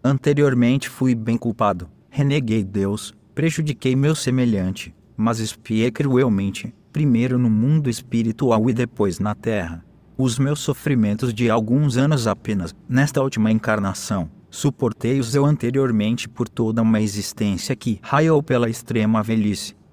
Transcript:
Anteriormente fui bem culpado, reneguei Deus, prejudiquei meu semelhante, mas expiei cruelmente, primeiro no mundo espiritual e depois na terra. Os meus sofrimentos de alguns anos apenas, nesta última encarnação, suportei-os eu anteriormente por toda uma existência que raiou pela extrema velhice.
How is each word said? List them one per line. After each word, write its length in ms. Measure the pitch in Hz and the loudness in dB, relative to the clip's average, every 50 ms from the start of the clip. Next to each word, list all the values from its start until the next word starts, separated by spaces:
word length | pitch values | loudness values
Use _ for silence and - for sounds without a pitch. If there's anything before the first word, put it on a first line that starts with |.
Anteriormente 840 | - 131 139 135 - 151 147 143 147 139 131 123 120 120 131 135 - | 2 2 0 2 2 2 2 4 4 4 4 4 4 4 2 0 -2
fui 260 | - - - 135 131 123 | -6 -6 -2 0 0 0
bem 240 | 113 110 117 117 | 0 -2 -2 -2
culpado, 520 | 113 - 120 104 - 113 104 95 87 90 - - _ _ _ | -2 -2 -4 -2 0 0 0 0 -2 -8 -14 -18 _ _ _
reneguei 540 | - - 139 139 139 147 131 110 110 113 98 | -2 0 0 2 2 0 0 0 0 0 -2
Deus, 500 | 95 98 101 98 98 104 110 - - - _ _ _ _ | -2 -2 -2 -2 -2 -2 -4 -8 -14 -18 _ _ _ _
prejudiquei 600 | - 147 165 151 - 156 151 131 - - 131 127 | -2 -2 -2 -2 -2 -4 -4 -6 -2 -2 0 0
meu 200 | 135 139 151 160 | 2 2 2 0
semelhante, 800 | - - 131 123 131 127 120 107 98 92 92 87 - - - - _ _ _ - | 0 -2 0 0 2 2 2 2 0 -2 -2 -4 -6 -12 -16 -18 _ _ _ -4
mas 220 | - 107 113 117 113 | -2 0 0 0 -2
expiei 520 | 110 101 - - _ - 110 110 113 123 | -4 -6 -8 -12 _ -4 0 0 0 0
cruelmente, 840 | 113 - 147 139 123 123 135 123 104 98 98 98 95 - - 120 - _ _ _ | 0 -2 -2 2 2 2 2 2 2 0 0 -2 -4 -6 -12 -12 -14 _ _ _
primeiro 460 | - 147 151 143 120 113 123 127 127 | -2 0 2 2 2 2 2 0 2
no 120 | 123 123 117 | 2 2 2
mundo 400 | 107 107 117 139 156 160 143 131 | 2 2 2 2 2 2 0 0
espiritual 800 | 113 - - - - 117 113 113 110 - 143 123 113 110 110 127 | -4 -4 -8 -4 -2 0 0 0 -2 0 2 2 2 4 2 2
e 40 | 117 | 2
depois 460 | 117 123 113 - - 104 98 85 - | 0 -2 -4 0 0 0 0 0 -2
na 160 | 98 104 104 | -4 -4 -4
terra. 480 | - - 113 110 101 87 80 82 82 - - - - _ - - | -4 -4 -4 -2 -2 -4 -6 -10 -12 -14 -20 -20 -20 _ -14 -4
Os 220 | - 131 127 113 127 | -2 -2 0 2 0
meus 200 | 135 139 151 147 | 0 0 0 -2
sofrimentos 760 | - - 131 - - 151 139 120 107 104 104 110 131 123 113 | -2 -4 -4 -2 -2 0 2 2 2 2 0 0 -2 -4 -2
de 160 | 107 123 110 | 0 0 2
alguns 480 | 110 117 110 107 123 143 151 143 113 | 2 2 2 2 2 2 2 2 2
anos 280 | 123 135 151 156 131 113 | 2 2 2 2 2 2
apenas, 460 | 110 101 - - - 107 98 87 82 - - - | 0 -2 -2 -4 -4 -4 -2 -4 -6 -10 -14 -8
nesta 340 | - 123 131 143 143 - 147 | 0 2 2 2 2 0 0
última 300 | 135 135 - 113 107 110 | -2 0 0 0 2 2
encarnação, 800 | 110 110 - 113 107 107 98 98 95 - - - 104 98 82 78 - - - _ | 2 2 2 0 0 0 0 -4 -4 -6 -6 -4 -4 -4 -4 -6 -10 -20 -20 _
suportei-os 880 | - - - 147 135 - 135 117 104 - - 117 135 135 120 113 127 | -10 -2 -2 -2 0 0 -2 -4 -2 -2 -2 -2 0 0 -2 0 0
eu 100 | 143 139 | 2 2
anteriormente 840 | 147 151 - - 120 131 135 135 127 113 107 104 110 117 120 - - | 2 2 2 0 -2 0 0 0 2 2 2 2 0 -2 -2 -6 -12
por 180 | - - 123 | -6 -6 -6
toda 340 | - _ - 117 110 113 117 | -6 _ -4 -2 -2 0 2
uma 200 | 113 113 113 107 | 2 2 2 2
existência 760 | 110 104 98 104 98 - - - 110 101 98 82 - - 131 | 0 -2 -4 -6 -8 -8 -6 -2 -2 -2 -2 -2 -4 -6 -8
que 240 | - - 123 107 - | -4 -2 -4 -4 -4
raiou 400 | - - - 143 160 160 160 143 | -4 -2 0 2 2 4 2 2
pela 280 | 143 - 135 120 120 113 | 2 0 0 0 0 -2
extrema 520 | 113 - - - 117 113 107 107 113 110 | -4 -8 -8 -4 -2 0 0 2 0 0
velhice. 540 | 104 107 113 110 101 104 98 - - - - _ _ _ | 0 0 0 0 0 0 -2 -4 -8 -12 -14 _ _ _